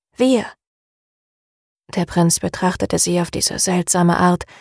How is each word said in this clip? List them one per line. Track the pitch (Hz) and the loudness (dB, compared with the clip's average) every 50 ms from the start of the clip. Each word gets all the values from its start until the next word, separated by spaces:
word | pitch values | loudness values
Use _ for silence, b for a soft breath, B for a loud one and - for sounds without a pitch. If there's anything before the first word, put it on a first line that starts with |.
| _ _ _ | _ _ _
Wir.“ | - 247 262 262 220 - - - _ _ _ _ _ _ _ _ _ _ _ _ _ _ _ _ _ _ _ _ _ _ _ _ _ _ - - | 0 2 2 2 2 0 -4 -12 _ _ _ _ _ _ _ _ _ _ _ _ _ _ _ _ _ _ _ _ _ _ _ _ _ _ -8 -4
Der | 196 175 | -4 -4
Prinz | - - 175 165 170 - - | -2 0 2 2 2 2 0
betrachtete | - 165 - - - 180 175 - 196 - - - | -2 -6 -4 -2 -2 -2 0 -2 -4 -2 0 -2
sie | - 175 175 175 | 0 0 0 -2
auf | 170 - | -2 -4
diese | - - - - - 185 | -4 -4 -4 -4 -2 -2
seltsame | - 190 180 180 170 - - 180 175 175 170 - | -2 0 0 0 -2 -2 0 2 2 2 2 4
Art, | 180 180 180 - - B B B | 2 2 2 0 -4 B B B